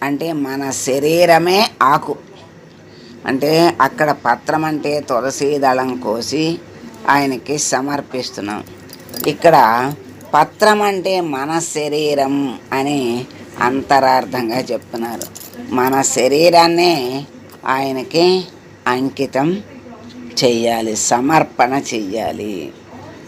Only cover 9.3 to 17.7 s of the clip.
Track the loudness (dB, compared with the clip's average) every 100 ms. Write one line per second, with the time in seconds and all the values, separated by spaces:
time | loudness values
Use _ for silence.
9.3 | 2 6 6 6 4 -2 -6 -14 -20 0
10.3 | 2 2 2 2 4 0 -2 -2 -2 -2
11.3 | -4 -4 -4 -4 -4 -2 -2 0 0 0
12.3 | 0 -2 -6 -6 -4 -2 -2 -2 -4 -6
13.3 | -14 -18 -4 -2 -2 2 4 4 2 0
14.3 | -4 -4 -4 -4 -6 -6 -10 -8 -8 -12
15.3 | -16 -20 -16 -6 -2 0 0 0 0 2
16.3 | 4 6 6 4 4 2 2 -2 -6 -10
17.3 | -18 -20 -10 -4